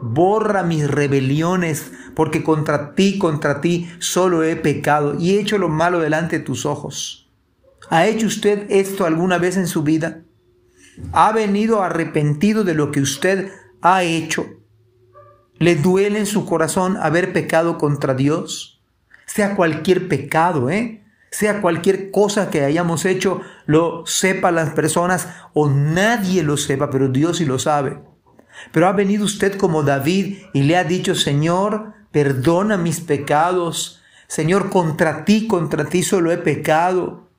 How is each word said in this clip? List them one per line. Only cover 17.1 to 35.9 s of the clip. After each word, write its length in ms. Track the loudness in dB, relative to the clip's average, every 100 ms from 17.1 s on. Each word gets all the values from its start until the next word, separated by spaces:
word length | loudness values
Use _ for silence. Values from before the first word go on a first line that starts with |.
| 0 0
pecado 460 | -2 0 0 0 0
contra 360 | -2 -2 -2
Dios? 680 | 0 0 0 -4 -12 -14 _ _ _ _ _ -12
Sea 280 | -2 -2
cualquier 540 | 2 0 0 0 0 2
pecado, 640 | -4 0 0 2 2 0
¿eh? 340 | -2 -4 -8 _ _ _
Sea 320 | -4 -2 0
cualquier 480 | -2 0 0 0 -2
cosa 400 | 0 0 0 -2
que 120 | 0
hayamos 440 | 0 0 0 0 0
hecho, 340 | 0 -2 -4 -10 -16
lo 400 | 2 2 2 -2
sepa 460 | -6 -2 0 2 2
las 200 | 2 0
personas 580 | 0 0 0 0 -2 -4 -14 -4
o 160 | 0 2
nadie 720 | 2 2 2 0 0 0 0
lo 160 | 0 -2
sepa, 320 | -2 -2 0
pero 180 | 0 0
Dios 300 | 2 0 0
sí 80 | -2
lo 120 | 0
sabe. 440 | 0 0 -2 -8 -18 _ _ _ _ -20 -4
Pero 160 | 2 2
ha 60 |
venido 320 | 2 0 0
usted 320 | -2 0 -2 0
como 260 | 0 2
David 560 | 2 0 2 0 -2 -6 -6
y 120 | 0
le 120 | 2 2
ha 80 |
dicho: 300 | 2 -2 -2
"Señor, 800 | -2 0 0 2 0 0 -2 -8 -18 _
perdona 640 | 0 2 2 2 2 2 0
mis 240 | 0 -4
pecados. 1040 | -2 -4 0 2 2 0 -2 -6 -10 -14 _ -20 _
Señor, 420 | -4 0 2 2
contra 560 | 0 0 0 0 0
ti, 220 | 2 2 2
contra 400 | -2 0 -4
ti 160 | -2